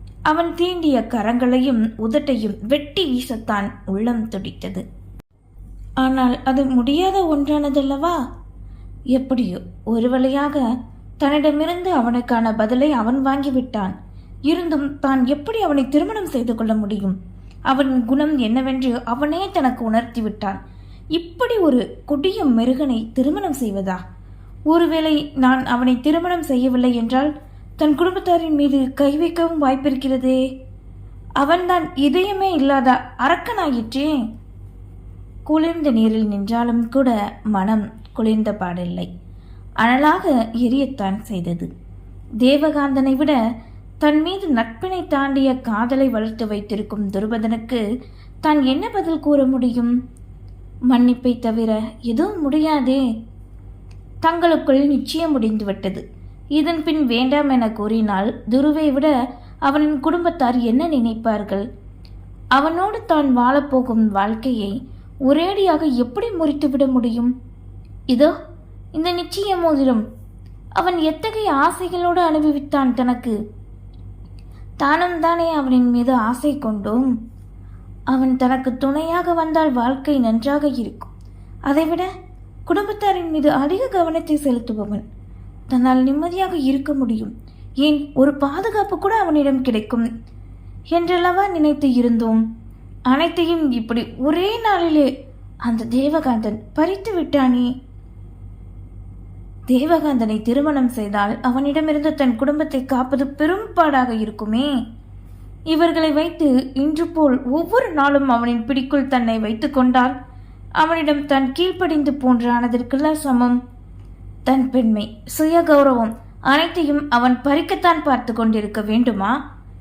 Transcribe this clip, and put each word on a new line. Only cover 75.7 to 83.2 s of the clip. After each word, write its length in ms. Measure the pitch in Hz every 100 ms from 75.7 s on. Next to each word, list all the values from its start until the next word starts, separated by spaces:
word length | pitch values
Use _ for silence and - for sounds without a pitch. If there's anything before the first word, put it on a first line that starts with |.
| 254 247
மீது 260 | 240 240 247
ஆசை 300 | 214 247 294
கொண்டோம். 580 | 285 226 214 202 226 262 226 - - - - - - - - -
அவன் 280 | 262 262 254
தனக்கு 360 | 254 262 262 254
துணையாக 520 | 269 285 320 339 349
வந்தால் 380 | 330 320 320 311
வாழ்க்கை 440 | 247 233 269 294 277
நன்றாக 460 | 226 226 277 285 294
இருக்கும். 440 | 240 214 - - - - - - -
அதைவிட 400 | 277 285 320 339 370 - - - - -
குடும்பத்தாரின் 640 | - 349 415 415 403 370